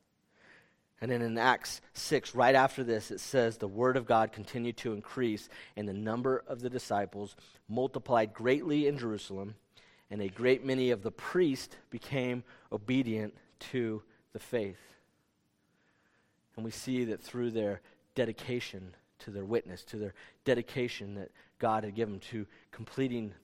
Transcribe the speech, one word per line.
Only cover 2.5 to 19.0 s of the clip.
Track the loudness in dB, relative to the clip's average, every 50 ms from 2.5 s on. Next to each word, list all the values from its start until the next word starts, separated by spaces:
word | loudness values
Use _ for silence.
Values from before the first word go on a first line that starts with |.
| 8
after | 8 8 6 4 -2 -2
this, | -2 -2 -2 -2 -6 -8
it | -10
says, | -6 0 4 4 4 4 2 -2
"The | -4 -4
word | 0 2 4 4 4
of | 2 2
God | 4 4 4 4 4 0
continued | -6 -10 -8 -6 -4 -4 -4 -4 -4
to | -4 -4 -4
increase, | -4 -6 -8 -4 0 0 0 0 -2 -6 -12 -18 -20 -20 -12 -8
and | -6 -6 -4
the | -4
number | -4 -2 -2 -2 0 0 0 0 0 -2 -4
of | -6 -6
the | -4 -4
disciples | -4 -4 -2 0 0 0 0 0 -4 -8 -10 -10 -12 -18 -20 -20 -20 -20 _ -6
multiplied | -2 0 0 0 -2 -6 0 4 4 4 4 4 0
greatly | 0 4 4 4 4 4 2 2 4 4 4
in | 2 2
Jerusalem, | -2 -4 -4 -4 -6 -8 -8 -8 -8 -8 -10 -14 _ _ _ -20 -20 -20 _ _ _ -10
and | -6 -4
a | -4 -4
great | -2 2 4 6 6 6 4
many | 0 0 2 2 2
of | 2 2 0
the | -4 -6
priests | -6 -8 -2 2 4 4 4 2 0 -4 -10 -16 -20 -16 _
became | -12 -12 -8 -4 -2 0 0 0 -2 -4 -6 -10 -18 -20 -10 _ -8
obedient | -6 -2 2 2 2 2 2 0 -2 -2 -4 -8 -14 -20 _ _ _ -12 -6
to | -2 -2 -2 -2 -2 -6 -8 _ _ _ _ _ -16
the | -16
faith." | -6 -4 -2 -2 -2 -2 -6 -10 -16 -20 -20 _ _ _ _ _ _ _ _ _ _ _ _ _ _ _ _ _ _ _ _ _ _ _ _ _ _ _ _ _ _ _ _
And | -10 -8
we | -8 -8
see | -8 -4 -2 0 0 0
that | 0 -2 -6 -8
through | -8 -4 -2 -2 0 0
their | 0 0 0 -2 -4 -8 -16 -20 _ _ _ _
dedication | -2 -2 -2 -2 -6 -6 -6 -4 -4 -4 -6 -10 -12 -14 -16 -18 -20